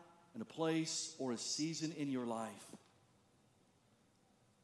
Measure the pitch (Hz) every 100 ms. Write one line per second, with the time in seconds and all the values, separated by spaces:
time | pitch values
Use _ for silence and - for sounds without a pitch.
0 | - - - - 110 - 160 160 160 -
1 | - - 131 113 - - 156 151 156 165
2 | 143 131 120 113 110 104 - - - -
3 | - - - - - _ - _ _ -
4 | - _ - - - -